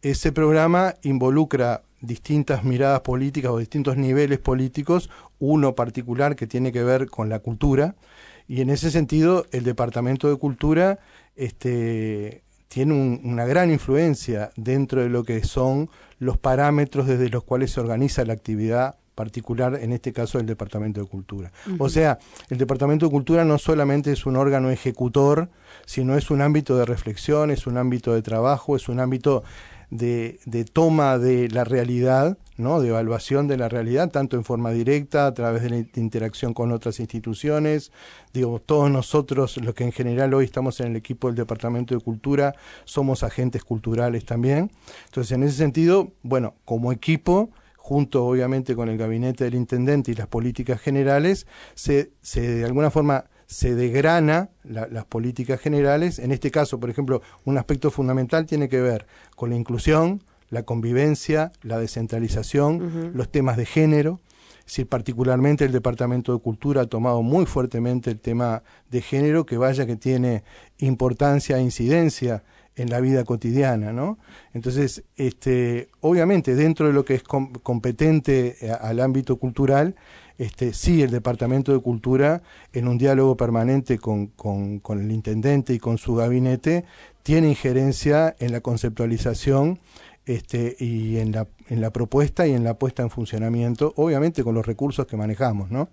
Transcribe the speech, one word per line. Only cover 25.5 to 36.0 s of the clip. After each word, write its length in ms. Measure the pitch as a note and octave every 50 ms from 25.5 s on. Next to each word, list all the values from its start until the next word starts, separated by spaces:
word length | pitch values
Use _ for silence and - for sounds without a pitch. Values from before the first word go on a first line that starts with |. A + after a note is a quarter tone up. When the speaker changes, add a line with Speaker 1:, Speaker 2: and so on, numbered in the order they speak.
| _ _ _ - - - -
Speaker 1:
sino 280 | - - - C3 B2+ C3+
es 140 | C#3+ C#3+ -
un 100 | D3+ C#3
ámbito 360 | C#3 D3 D3+ D3+ D3 - C3
de 80 | B2+ A#2+
reflexión, 640 | A#2 B2 - - - G#2+ - - - D3+ D3+ D3+ D3+
es 160 | C#3+ B2+ -
un 120 | B2+ A#2+
ámbito 360 | B2 B2+ B2+ B2 B2 - B2 A#2
de 80 | A2+
trabajo, 540 | A2 - A2+ A2+ A#2 C3 C#3+ B2 - - C#3+
es 120 | C3 -
un 120 | - B2 B2
ámbito 440 | B2+ B2+ C3 B2+ - D3 C#3 B2 - - - - - - - - - -
de, 500 | - A2+ A#2+ A#2+ A#2+ A#2 A2+ A#2 - - -
de 200 | A#2+ A2+ A#2+ A2+
toma 520 | A2+ _ E3 E3 E3 D#3+ D#3 C#3+ C#3 C3
de 320 | B2 B2 B2+ B2+ B2 B2 A#2+
la 140 | A2 B2+ B2
realidad, 720 | A2 B2+ B2+ A#2+ B2 B2 B2 B2 B2+ C3 C3 C#3 E3 G3 - - - -
¿no? 220 | - A#2 B2+ D#3 E3
De 100 | C3+ A#2
evaluación 580 | A2+ A2+ A2+ A2 A#2 A2 - - C3+ C#3 D3
de 100 | C#3+ C#3+
la 120 | B2+ B2 A#2
realidad, 420 | A#2 A#2+ A2+ A2+ B2 C3+ F3 F3
tanto 260 | - C#3+ C#3 C3+ -
en 60 | B2 A2+
forma 260 | - B2 A#2 A#2+ A#2
directa, 560 | A2+ A#2 A#2 B2 C#3+ D3 C#3+ C#3 - D3 C#3+
a 80 | C#3 A#2+
través 300 | A#2+ A#2+ A#2 A#2 A2+ A#2
de 80 | A#2+
la 60 | A#2
in-, 120 | A#2+ A2+ A2 -
interacción 580 | B2